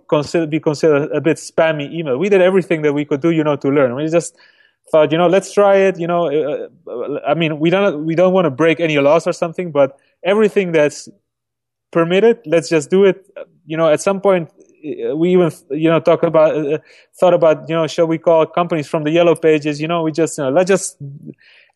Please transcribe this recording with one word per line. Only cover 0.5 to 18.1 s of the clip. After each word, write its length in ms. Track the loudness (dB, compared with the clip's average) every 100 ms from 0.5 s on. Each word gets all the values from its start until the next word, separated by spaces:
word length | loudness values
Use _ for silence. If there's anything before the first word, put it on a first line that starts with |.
| -4
considered 500 | -4 0 2 2 0
a 80 | -2
bit 180 | -2 -2
spammy 540 | -4 -2 0 0 -6
email. 260 | -8 -4 -2
We 100 | 0
did 140 | 2
everything 400 | 4 2 0 -2
that 100 | 0
we 120 | -2
could 160 | -2 -2
do, 100 | 0
you 140 | 0
know, 120 | 0 0
to 120 | 0
learn. 260 | 2 2
We 140 | 0 -2
just 280 | -2 -2 _ _ _ _ _ _
thought, 220 | 2 2
you 60 | 2
know, 100 | 2
"Let's 240 | 2 0
try 240 | 0 2 4
it." 220 | 2 -2
You 80 | -4
know, 200 | -2 -2
uh, 420 | -2 -4 -6 -10 _ -14
uh, 300 | -10 -8 -6 -4
I 80 |
mean, 260 | -2 -2 -2
we 100 | 0
don't, 340 | 2 0 -2
we 100 | -4
don't 180 | 0 2
wanna 180 | 2 0
break 300 | 0 0 0
any 180 | 0 2
laws 280 | 2 2 0
or 60 |
something, 380 | -4 -6 -6 -4
but 280 | 0 0 -2 _ _
everything 500 | -2 2 2 2 0
that's 360 | 2 0 -2 -20 -20 _ _ _ _ _ _ _
permitted, 500 | -2 0 2 2 0
let's 240 | 0 -2 0
just 220 | -2 0
do 140 | 2
it. 220 | 2 0 _ -20 -20 _ -10
You 100 | -2
know, 120 | 0
at 120 | 2
some 200 | 0 -2
point, 300 | 0 0 -2
uh, 680 | _ _ _ -14 -8 -6 -2
we 160 | 2
even, 180 | 2 2 -2 -10
you 200 | -2 0
know, 100 | 2
talk 220 | 2 0
about, 320 | 2 2 2
uh, 240 | 2 -4 -4 _ _ _ -2
thought 160 | 2
about, 340 | 4 2 2 -2
you 60 |
know, 120 | -4 -2
shall 200 | -2
we 120 | -2